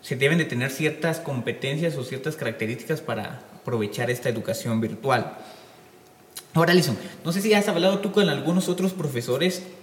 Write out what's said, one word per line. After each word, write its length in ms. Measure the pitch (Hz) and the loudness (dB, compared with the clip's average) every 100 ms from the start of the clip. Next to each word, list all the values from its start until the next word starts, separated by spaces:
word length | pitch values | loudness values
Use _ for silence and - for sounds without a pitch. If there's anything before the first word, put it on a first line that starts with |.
se 140 | - 131 | -6 0
deben 240 | 139 170 | 2 4
de 60 | 156 | 2
tener 260 | 120 131 | 0 -2
ciertas 480 | - 151 151 165 160 | 0 -2 0 -2 -2
competencias 760 | - 131 113 113 135 151 165 139 | -4 -4 -4 -4 -4 -2 -2 -2
o 60 | |
ciertas 320 | 127 127 147 127 | -6 -6 -6 -4
características 640 | 127 113 110 123 - 156 | -6 -4 -4 -4 -4 -6
para 400 | - 113 101 - - - | -4 -6 -6 -10 -16 -12
aprovechar 480 | - 120 104 - 120 | -4 -2 -2 -2 -2
esta 200 | 120 131 | -2 -2
educación 500 | 113 - - 123 113 | -4 -2 -4 0 0
virtual. 540 | 113 113 135 123 - - - - - - - - - - - - - | 0 -2 0 2 0 -8 -16 -20 -20 -20 -20 -20 -20 -20 -20 -20 -2
Ahora, 180 | 160 165 | 2 6
Alison, 260 | 180 143 107 - - | 6 6 -2 -6 -8
no 80 | 156 | -4
sé 100 | 175 | 0
si 120 | 214 | 4
has 140 | 208 202 | 4 4
hablado 320 | 170 185 190 | 4 4 4
tú 120 | 196 | 2
con 160 | 208 185 | 4 4
algunos 400 | 135 139 180 185 | 2 2 2 2
otros 240 | 175 185 | 0 0
profesores 680 | 185 151 123 117 127 175 185 - - | 0 -4 -2 -2 2 2 0 -10 -16